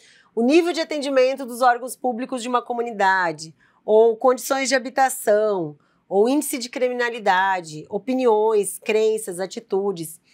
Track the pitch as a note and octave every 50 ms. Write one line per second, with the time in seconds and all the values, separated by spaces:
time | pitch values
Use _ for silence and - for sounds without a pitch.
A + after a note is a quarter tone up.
0 | _ _ _ _ _ _ - A3 A#3 B3+ D4+ F4 E4 F4 C#4 D#4+ D#4+ D#4+ D#4+ D4
1 | C4 C#4+ C#4 C4 B3+ C4 C4+ C4 C#4 A#3 B3 A#3 C4 B3 A#3+ A#3+ B3 B3 - -
2 | - B3+ A#3 A3 B3+ - C4+ B3 A3 B3+ B3 A#3+ A#3+ - A#3+ A#3+ A#3 A#3+ A3+ G3
3 | G3 F#3+ F#3+ F#3+ F3+ E3+ D#3+ D3+ D#3+ D#3+ - _ _ _ _ _ _ G3+ G#3+ G#3+
4 | A3+ A#3 A3 A3 - B3+ B3+ B3 - - C#4 C4+ C4+ A3+ C4+ C4 A3+ C4 B3+ C#4+
5 | C4+ C4 - - - A#3 G#3 G#3+ G#3+ G#3+ G3+ F#3 E3 D3+ D3 - _ _ _ _
6 | _ - F3 G3 G#3 B3 C#4 D4+ D4 - - C4 A#3 B3 - - B3+ B3 B3 A#3+
7 | A#3+ A#3+ A3+ A#3+ G3+ G3+ F#3 F#3 F#3+ G3 F#3+ F#3 E3+ D#3 D3+ D3+ - - - G3
8 | G3 C4 B3+ C4 C4 A#3+ G#3+ G#3+ G#3+ A3 A3 G#3 G3 F#3 - - - - G#3+ A3
9 | A3 A3 A3 G#3+ - G3+ F3 E3+ F#3+ F3+ - A3+ - _ G3 F#3+ G3 G3+ F#3 E3
10 | D#3+ D#3 - - _ _